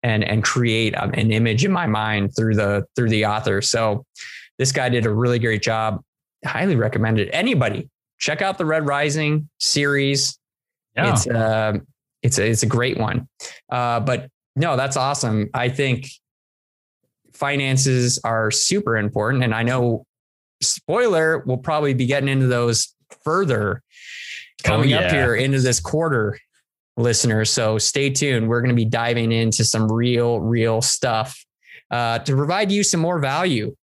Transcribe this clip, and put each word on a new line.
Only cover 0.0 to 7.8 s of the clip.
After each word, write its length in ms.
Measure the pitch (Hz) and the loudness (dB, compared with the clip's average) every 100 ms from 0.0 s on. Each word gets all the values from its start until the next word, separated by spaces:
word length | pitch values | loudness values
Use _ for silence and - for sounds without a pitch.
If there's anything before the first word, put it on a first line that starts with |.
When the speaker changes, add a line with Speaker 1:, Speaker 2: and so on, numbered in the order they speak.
Speaker 1:
and, 220 | 120 110 | 0 0
and 200 | 107 110 | 0 0
create, 520 | 107 - 117 110 110 - | 0 0 2 2 0 -2
um, 140 | - | -4
an 180 | - 113 | 0 2
image 340 | 110 117 110 190 | 2 2 2 2
in 60 | |
my 140 | 180 165 | 2 0
mind 500 | 107 110 104 101 - | 0 0 0 -2 0
through 200 | 113 107 | 0 2
the, 300 | 101 101 - - | 2 0 -2 -2
through 140 | 117 | 0
the 160 | 110 104 | 2 2
author. 360 | 107 107 98 | 0 0 -2
So 440 | - 117 113 104 - - - - - - | 0 0 0 -2 -6 -20 -18 -18 -20 -4
this 140 | 131 | -2
guy 180 | 135 127 | 0 0
did 160 | 123 113 | 2 2
a 80 | |
really 240 | 107 123 120 | 2 2 2
great 220 | 117 107 | 2 0
job. 400 | - 110 110 101 - _ _ _ - | 0 0 -2 -4 -10 _ _ _ -8
Highly 300 | - 185 131 | -2 0 2
recommend 440 | 113 110 110 110 | 0 0 0 0
it. 100 | 98 | 0
Anybody, 560 | 156 226 196 117 101 | -2 0 0 0 -2